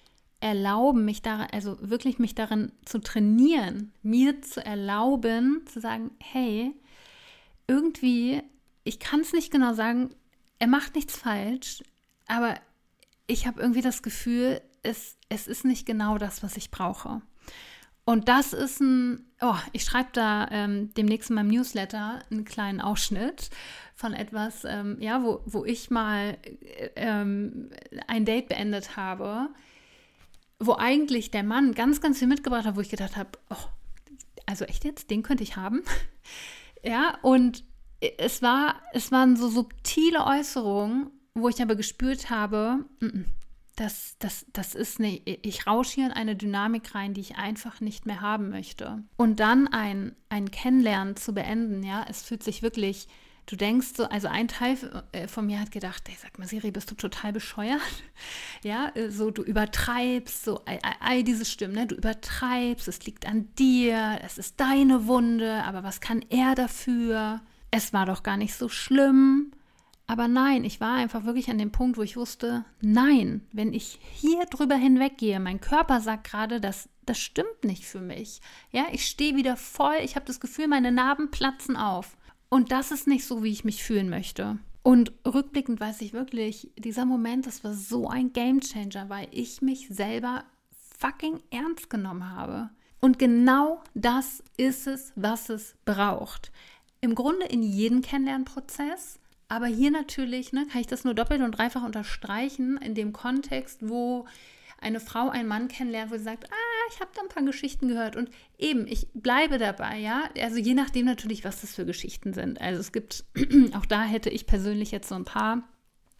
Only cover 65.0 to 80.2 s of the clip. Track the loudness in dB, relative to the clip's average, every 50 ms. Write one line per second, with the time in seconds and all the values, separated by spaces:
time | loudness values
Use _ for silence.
65 | 6 4 4 4 6 4 2 2 2 0 0 -2 -2 -4 -4 -6 -6 -8 -8 -8
66 | -4 -2 -2 -2 -2 2 4 4 6 6 4 4 2 -2 -2 -6 -2 -2 0 0
67 | 2 2 0 0 0 -2 -4 -6 -8 -14 _ _ -8 -2 -2 -2 0 2 2 2
68 | 2 2 0 -2 -2 -2 -2 -2 -2 -4 -4 -4 -6 -6 -6 -6 0 4 6 6
69 | 8 8 10 10 10 8 8 6 2 0 -6 -18 _ _ _ _ _ _ _ _
70 | _ -6 -2 0 2 4 4 6 6 6 4 4 2 -2 -4 -4 -2 -2 0 0
71 | 0 -2 -2 -4 -4 -2 -2 -2 -2 -2 0 0 0 0 0 2 2 2 0 0
72 | -2 -4 -4 -6 -8 -8 -8 -6 -4 -4 -4 -4 -6 -8 _ -2 2 4 6 8
73 | 8 8 8 8 6 4 -2 -4 -6 -8 -6 -4 -2 -2 -2 -4 -6 -10 -16 -18
74 | -18 -16 -6 0 2 4 4 4 2 -2 -2 0 2 4 4 6 6 8 8 6
75 | 6 2 0 0 0 0 0 0 -2 -4 -4 -4 0 2 4 4 4 4 4 2
76 | 2 0 -4 -6 -6 -8 -6 -4 -4 -2 -2 -2 -2 -4 -6 -6 -12 -16 _ _
77 | -6 -4 -4 -4 -4 -4 -2 -2 -2 -2 -2 -4 -2 -2 -2 -4 -8 -14 -12 -12
78 | -10 -10 -10 -10 -12 -12 -14 -18 -20 -20 -20 -20 -14 _ -2 -2 -2 -2 -2 -4
79 | -4 -4 -2 0 0 2 2 2 2 2 0 -2 -6 -8 -2 2 2 2 2 2
80 | 0 -2 -4 -6